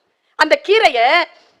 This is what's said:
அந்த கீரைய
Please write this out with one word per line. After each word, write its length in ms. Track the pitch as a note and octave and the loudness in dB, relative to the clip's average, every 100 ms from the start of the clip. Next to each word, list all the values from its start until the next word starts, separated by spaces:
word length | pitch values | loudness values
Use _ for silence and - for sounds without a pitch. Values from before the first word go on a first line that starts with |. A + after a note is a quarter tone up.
| _ _ _ | _ _ _
அந்த 260 | - D#4 D4+ - | -6 -2 -2 0
கீரைய 580 | G#4+ G4+ B3+ A#3 E4+ D#4+ _ _ _ | 0 0 0 0 0 -2 _ _ _